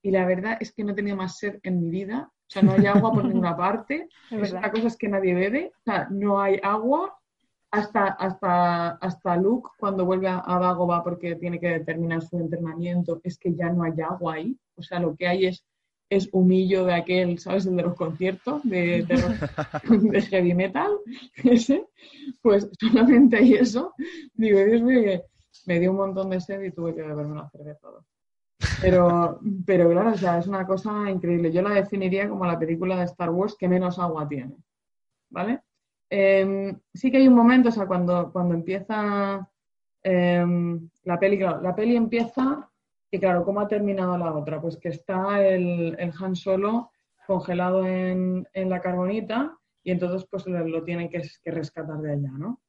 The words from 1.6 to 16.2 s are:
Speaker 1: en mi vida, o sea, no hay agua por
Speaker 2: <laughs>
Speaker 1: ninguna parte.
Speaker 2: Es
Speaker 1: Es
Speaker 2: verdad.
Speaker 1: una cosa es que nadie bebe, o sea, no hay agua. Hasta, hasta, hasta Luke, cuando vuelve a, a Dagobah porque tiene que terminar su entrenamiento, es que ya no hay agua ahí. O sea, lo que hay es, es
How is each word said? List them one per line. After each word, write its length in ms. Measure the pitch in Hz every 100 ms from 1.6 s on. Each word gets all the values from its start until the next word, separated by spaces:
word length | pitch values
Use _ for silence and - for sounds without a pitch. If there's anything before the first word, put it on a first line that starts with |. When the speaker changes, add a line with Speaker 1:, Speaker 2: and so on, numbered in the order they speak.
Speaker 1:
en 160 | 185 180
mi 80 | 170
vida, 400 | 175 196 240 302
o 200 | _ _
sea, 120 | 196
no 100 | 196
hay 140 | 190 202
agua 260 | 202 226
por 120 | 226
Speaker 2:
<laughs> 0 |
Speaker 1:
ninguna 320 | 240 190 175 170
parte. 520 | 180 214 - 294 339 _ _
Speaker 2:
Es 20 |
Speaker 1:
Es 80 | 226
Speaker 2:
verdad. 180 | 202 180
Speaker 1:
una 100 | 202
cosa 160 | 214 226
es 100 | 226
que 120 | 214
nadie 260 | 196 190
bebe, 380 | 180 190 254 349 _
o 20 |
sea, 220 | - 196 -
no 300 | 196 202 196
hay 180 | 196 196
agua. 520 | 196 214 226 294 381 - _ _ _ _ _
Hasta, 360 | 208 208 220 196
hasta, 840 | 190 190 185 190 180 175 170 170
hasta 440 | 170 185 - 190 175
Luke, 320 | 190 240 - _
cuando 280 | 202 190 180
vuelve 200 | 185 190
a, 140 | 185 -
a 120 | 180
Dagobah 460 | 180 175 175 175
porque 300 | 170 175 175
tiene 260 | 170 175 175
que 200 | 175 165
terminar 420 | 160 165 165 165
su 160 | 160 175
entrenamiento, 840 | 165 165 170 160 175 175 170 165
es 140 | 180 -
que 180 | 185
ya 140 | 165 170
no 140 | 175
hay 100 | 165 156
agua 340 | 160 180 170
ahí. 220 | 156 180 269 _ -
O 60 |
sea, 160 | - 180
lo 140 | 175
que 140 | 151 180
hay 160 | 185
es, 220 | 185 180 _ _ _ _ _
es 220 | 196